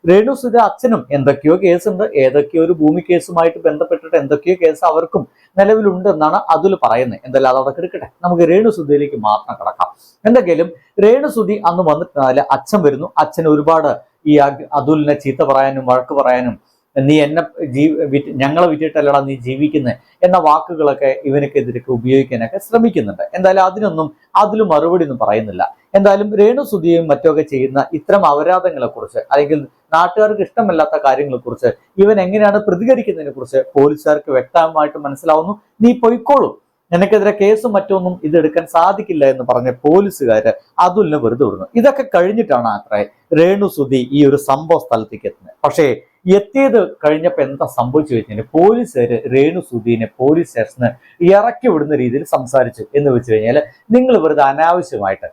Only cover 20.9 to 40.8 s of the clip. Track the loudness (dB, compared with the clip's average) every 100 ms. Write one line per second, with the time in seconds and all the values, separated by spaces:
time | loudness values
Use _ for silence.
20.9 | 0 -2 -2 -2 -2 0 -2 -4 -8 -6
21.9 | -4 2 2 0 -6 -6 -8 -2 0 2
22.9 | 0 -6 -8 -10 0 2 4 0 0 -4
23.9 | -4 -8 _ _ 0 0 0 0 2 2
24.9 | 0 -2 -2 -2 -2 -4 -6 -6 -8 _
25.9 | 2 2 2 0 2 4 2 -4 -2 2
26.9 | 2 2 -2 0 -2 -2 -4 -2 -2 -4
27.9 | -6 0 4 4 2 0 0 -2 -4 -8
28.9 | -8 -10 -10 0 0 0 -2 -4 _ _
29.9 | 0 0 0 0 0 -4 -2 -2 0 0
30.9 | 0 0 0 -4 -6 -8 -4 -4 -4 _
31.9 | 2 2 4 0 2 2 2 -2 -2 2
32.9 | 2 0 -6 -10 -12 -4 -2 0 2 2
33.9 | 2 -2 -2 0 -4 0 0 0 0 -2
34.9 | -4 -10 -6 0 0 -2 -10 _ _ 2
35.9 | 2 0 0 0 0 0 -6 _ _ _
36.9 | -2 2 2 0 0 2 2 0 -2 -2
37.9 | -2 -2 -6 0 0 2 -2 -2 0 0
38.9 | 0 -6 0 0 0 -2 -2 -2 -2 2
39.9 | 2 2 -4 0 2 0 -4 _ 0